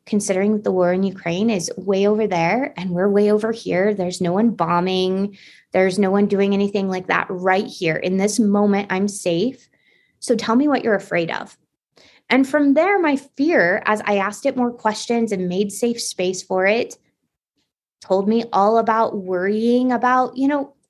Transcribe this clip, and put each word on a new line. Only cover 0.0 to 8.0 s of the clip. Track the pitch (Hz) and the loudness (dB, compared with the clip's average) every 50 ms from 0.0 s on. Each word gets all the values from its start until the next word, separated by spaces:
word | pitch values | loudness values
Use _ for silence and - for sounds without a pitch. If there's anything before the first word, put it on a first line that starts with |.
| _ | _
considering | - 214 202 202 - 185 185 202 208 | -2 -2 -2 0 0 0 0 2 0
that | 214 214 214 | 0 0 -2
the | 202 | -2
war | 190 185 180 175 | 0 2 2 2
in | 180 185 | 2 0
Ukraine | 196 190 185 - - 170 170 185 220 233 | 0 -2 -4 -6 -6 -4 -2 0 0 0
is | 214 180 160 - - 196 | 0 -2 -4 -6 -10 -8
way | 185 196 196 190 202 | -4 -2 0 2 2
over | 208 214 214 220 | 2 2 2 0
there | 190 185 170 165 170 208 247 277 - - | 0 0 0 0 0 0 0 -2 -6 -8
and | - 190 185 | -8 -8 -4
we're | 175 175 190 208 | -2 0 0 2
way | 196 202 208 208 | 4 4 4 4
over | 214 214 214 220 | 2 2 0 -2
here. | 220 220 - 185 175 180 196 214 214 | -6 -6 -4 -4 -2 0 0 0 0
There's | 196 180 180 180 - | -2 -4 -4 -4 -2
no | 180 170 | -2 0
one | 180 202 233 233 | 0 2 2 0
bombing. | 190 - 170 170 175 175 180 185 185 185 185 185 190 190 196 202 202 - - - - - _ _ | 0 0 -2 0 0 0 0 0 0 0 0 0 0 -2 -4 -6 -8 -14 -20 -20 -20 -20 _ _
There's | - 190 185 185 185 214 | 0 2 2 2 2 0
no | 190 190 | 0 2
one | 196 202 208 | 2 2 2
doing | 202 202 190 196 202 | 2 2 0 0 2
anything | 202 196 202 202 202 202 196 190 | 2 0 0 0 -2 -2 -2 -2
like | 185 185 185 | -4 -6 -2
that | - 175 175 - - | 0 0 0 0 -4
right | 185 175 180 185 185 196 - | -6 -2 0 2 2 2 0
here. | - - - 185 160 156 | -4 -8 -4 -2 -2 -2
In | - | -2